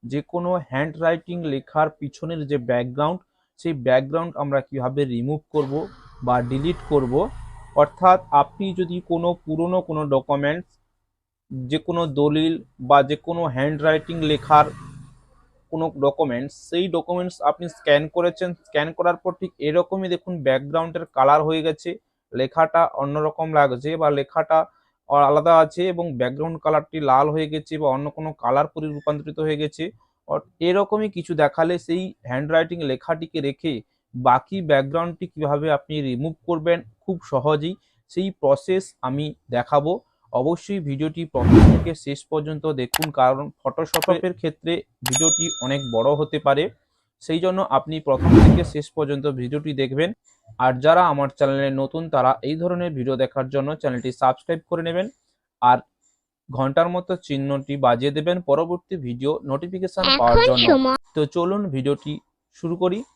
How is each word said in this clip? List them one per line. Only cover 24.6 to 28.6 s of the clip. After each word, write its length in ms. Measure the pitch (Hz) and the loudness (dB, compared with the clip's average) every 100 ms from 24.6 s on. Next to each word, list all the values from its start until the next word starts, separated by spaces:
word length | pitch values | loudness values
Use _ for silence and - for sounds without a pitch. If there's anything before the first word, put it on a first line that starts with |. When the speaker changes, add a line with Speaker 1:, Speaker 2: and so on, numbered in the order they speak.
| 156 _ _ _ _ | 0 _ _ _ _
Speaker 1:
আলাদা 440 | 143 139 151 160 165 | 4 6 4 6 6
আছে 180 | 160 175 185 | 6 0 -4
এবং 120 | 170 170 127 | -2 -6 -2
ব্যাকগ্রাউন্ড 380 | 127 139 160 160 | -4 -2 -8 -4
কালারটি 340 | 156 151 147 160 | 0 0 -2 -4
লাল 300 | 143 131 151 | 2 4 4
হয়ে 220 | 156 151 | 0 -4
গেছে 200 | 151 151 156 | -6 -8 -2
বা 100 | 147 | -2
অন্য 200 | 131 147 | -2 -4
কোনো 200 | 147 156 | -8 -12
কালার 340 | 151 120 135 | -6 0 0